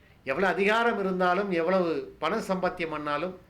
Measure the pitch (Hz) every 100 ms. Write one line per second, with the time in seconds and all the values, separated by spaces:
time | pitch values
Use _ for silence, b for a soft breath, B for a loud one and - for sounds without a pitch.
0 | b b 131 139 190 175 202 226 233 208
1 | 190 185 180 180 202 170 165 190 170 143
2 | 131 - 156 220 - 185 180 - 160 151
3 | 147 147 180 185